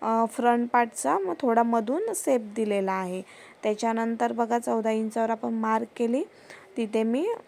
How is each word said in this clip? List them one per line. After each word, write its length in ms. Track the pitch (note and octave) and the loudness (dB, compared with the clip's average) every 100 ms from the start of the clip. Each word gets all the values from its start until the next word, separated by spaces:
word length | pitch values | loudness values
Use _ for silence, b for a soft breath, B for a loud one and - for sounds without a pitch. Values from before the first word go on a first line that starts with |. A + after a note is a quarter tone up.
अ, 240 | A3 A3+ A3+ | 0 2 0
फ्रंट 400 | - A#3+ A#3+ A#3+ | 2 2 4 2
पार्टचा 440 | B3 A#3 - C4+ F4 | 2 0 -2 0 0
मग 140 | F#4+ E4 | 0 -2
थोडा 240 | B3 A3+ | 2 4
मधून 400 | A#3 A#3 G#3+ D4+ A4+ E4+ | 4 2 0 -2 -2 -2
शेप 260 | - B3+ G#3+ A3 | 2 0 0 -4
दिलेला 380 | G#3+ G3+ F#3+ | 0 0 0
आहे. 280 | F#3+ F#3 F#3 - B B B | -2 -4 -6 -10 B B B
त्याच्यानंतर 680 | A3 G#3 A#3 A3+ A3+ A3+ A#3 | -2 0 0 0 -2 0 -2
बघा, 280 | A#3 A3+ A#3+ | 0 0 0
चौदा 320 | A#3+ A3+ A3 | 0 0 0
इंचावर 380 | A3 A3 A#3 A3+ | 0 -2 -2 -2
आपण 240 | A3+ A#3+ | -2 -2
मार्क 340 | A3+ A3 A3 A3+ - | -2 0 0 -2 -4
केली, 260 | A#3 B3+ G4+ B B B B - | -2 0 -4 B B B B -6
तिथे 260 | A3 A3 | -2 0
मी 260 | A3+ B3 G4+ A#4 | 0 0 -2 -4